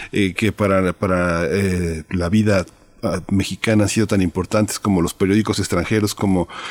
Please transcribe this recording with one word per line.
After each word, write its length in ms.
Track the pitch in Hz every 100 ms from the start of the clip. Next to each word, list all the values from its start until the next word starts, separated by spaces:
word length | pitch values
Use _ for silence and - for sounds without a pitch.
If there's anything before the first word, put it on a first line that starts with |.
| -
eh, 240 | - 95
que 160 | 87 107
para, 420 | - 101 95 92
para, 520 | 87 98 90 87 85
eh, 580 | 82 92 98 90 87 80 76
la 180 | 95 85
vida, 360 | 107 107 98 85 - _ _
ah, 180 | 104 87 -
mexicana 520 | 98 95 95 - 110
han 40 | 101
sido 180 | - 104
tan 140 | 101
importantes 580 | 92 95 87 110 104 -
como 220 | 110 92
los 140 | 85
periódicos 440 | - 98 104 104 101
extranjeros, 560 | 95 90 85 110 104
como 340 | - 101 92 82 - -